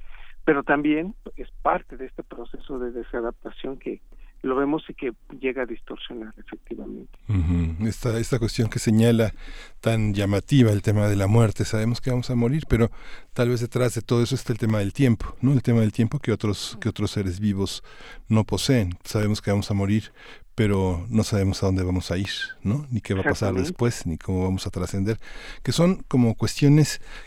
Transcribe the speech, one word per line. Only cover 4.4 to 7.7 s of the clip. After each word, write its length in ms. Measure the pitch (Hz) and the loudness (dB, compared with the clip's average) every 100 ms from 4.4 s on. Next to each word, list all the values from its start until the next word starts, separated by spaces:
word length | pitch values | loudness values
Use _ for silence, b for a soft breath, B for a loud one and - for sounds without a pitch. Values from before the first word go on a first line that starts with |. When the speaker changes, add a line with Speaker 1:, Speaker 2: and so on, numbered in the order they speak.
Speaker 1:
lo 140 | 131 131 | -4 0
vemos 260 | 143 156 - | 0 -2 -6
y 60 | |
que 180 | 127 131 113 - 139 | -8 -8 -8 -16 -8
llega 260 | 135 127 | -6 -4
a 20 | 117 | -6
distorsionar, 640 | 113 - 110 - 120 110 107 | -8 -12 -14 -12 -12 -12 -14
efectivamente. 760 | 107 - - 110 104 - - - - | -16 -16 -14 -12 -12 -14 -14 -20 -4
Speaker 2:
Ujú. 580 | 98 80 87 82 | -2 2 0 0